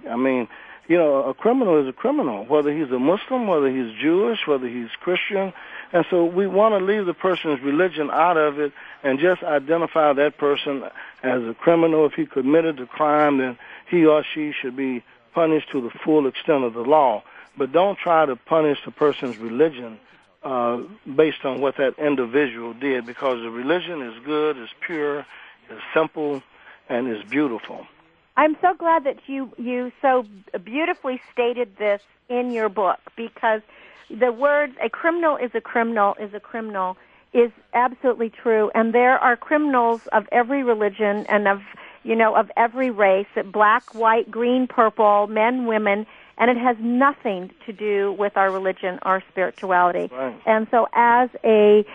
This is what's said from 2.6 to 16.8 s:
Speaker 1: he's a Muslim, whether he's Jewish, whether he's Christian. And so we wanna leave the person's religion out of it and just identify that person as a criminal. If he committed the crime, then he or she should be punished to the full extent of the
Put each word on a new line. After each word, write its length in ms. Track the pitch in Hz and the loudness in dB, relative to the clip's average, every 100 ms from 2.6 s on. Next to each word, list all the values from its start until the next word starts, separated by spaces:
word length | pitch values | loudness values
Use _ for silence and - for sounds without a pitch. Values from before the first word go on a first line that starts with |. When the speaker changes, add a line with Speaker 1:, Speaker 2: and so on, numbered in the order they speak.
| 147 151 | 0 -2
Speaker 1:
he's 140 | 143 | -2
a 80 | 123 | 0
Muslim, 480 | 135 202 - 254 220 | 0 0 -2 -4 -2
whether 220 | 160 135 | 0 0
he's 240 | 131 117 110 | -2 -6 -4
Jewish, 460 | 143 175 233 214 - | 0 2 0 -2 -2
whether 200 | 139 123 | -2 -4
he's 220 | 120 117 - | -8 -10 -8
Christian. 500 | - 180 - 196 190 - - - - | -4 -4 -4 -4 -6 -8 -18 -18 -4
And 120 | 180 156 | -2 2
so 160 | 180 170 | 2 2
we 220 | 175 196 | 2 0
wanna 320 | 185 220 202 | 2 4 2
leave 260 | 190 214 185 | 0 -2 -2
the 80 | |
person's 480 | 160 190 175 165 139 | -2 -2 -2 -2 -4
religion 480 | 139 147 185 156 143 | 0 0 0 0 -2
out 280 | 139 170 165 | 2 2 4
of 220 | 151 143 | 0 0
it 120 | 147 - - - | -6 -6 -20 -8
and 160 | 139 135 | -2 0
just 240 | 175 180 | 2 0
identify 680 | 175 147 135 165 160 165 151 | 0 -2 0 -2 0 2 2
that 240 | 139 147 - | 4 0 0
person 460 | 147 143 151 139 92 - - - | 0 0 -2 -6 -8 -14 -20 -8
as 200 | 123 127 | -4 -4
a 100 | 117 | -4
criminal. 520 | 113 - 170 165 156 151 | -2 2 4 4 4 2
If 80 | |
he 120 | - 147 | 0 -6
committed 520 | 139 127 160 165 143 | -2 2 2 2 -2
the 80 | 123 | -8
crime, 520 | - 151 151 147 135 | -2 0 2 2 2
then 200 | 127 120 - - - | -2 -6 -16 -20 -2
he 180 | 175 156 | 4 6
or 180 | 151 139 | 6 2
she 200 | 156 151 | -6 -8
should 220 | 139 131 127 | -8 -8 -6
be 280 | 131 123 - _ _ | -4 -6 -10 _ _
punished 360 | - 160 156 - | -2 2 0 -2
to 100 | 143 | -6
the 100 | 117 - | -6 -6
full 220 | - 151 135 | 2 2 2
extent 380 | - - 147 | -2 0 0
of 100 | 123 | 0
the 80 | 113 | -2